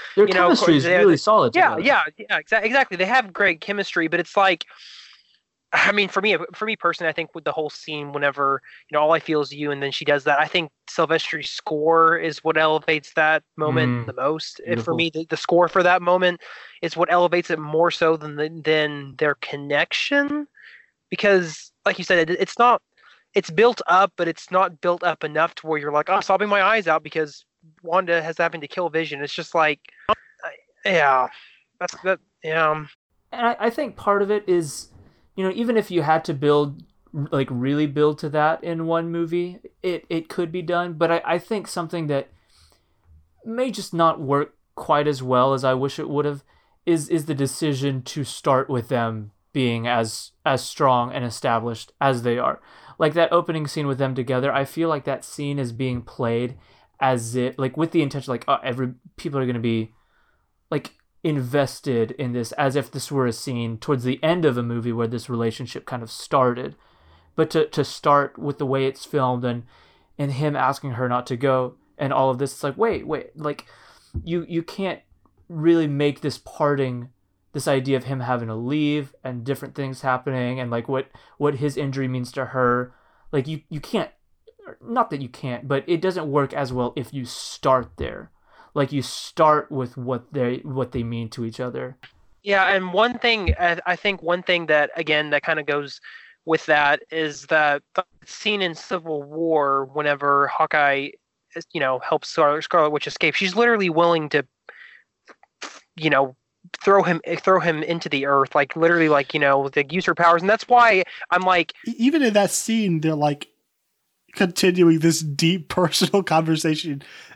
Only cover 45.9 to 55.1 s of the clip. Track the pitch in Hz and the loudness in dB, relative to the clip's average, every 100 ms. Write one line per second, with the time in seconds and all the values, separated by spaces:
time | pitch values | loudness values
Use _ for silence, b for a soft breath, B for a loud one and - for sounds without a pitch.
45.9 | - 156 143 147 143 - _ _ _ - | -4 -4 -2 -2 -4 -12 _ _ _ 0
46.9 | 165 147 165 151 139 135 - 156 135 139 | 0 0 -2 -2 -2 -2 -2 -2 0 -2
47.9 | 131 123 151 131 - 151 131 135 127 113 | -4 -6 -8 -8 -4 0 2 2 -4 -2
48.9 | 123 117 110 104 - _ 143 123 117 117 | -2 -2 -6 -10 -18 _ -2 -2 -2 0
49.9 | 120 113 - - _ 151 131 - - 139 | 0 -2 -6 -14 _ -2 -2 -4 0 4
50.9 | 123 123 131 123 - 135 117 117 110 - | 4 0 -4 -8 -4 0 0 -2 -8 -12
51.9 | - 135 120 120 120 67 - B B B | -2 0 0 0 0 -2 -4 B B B
52.9 | - 160 165 165 170 170 160 147 160 143 | -2 0 2 2 2 0 -4 -4 -4 -2
53.9 | 131 135 127 123 127 135 131 139 160 165 | -2 -2 -2 -2 0 0 0 -2 -2 -2
54.9 | 147 139 | -2 -4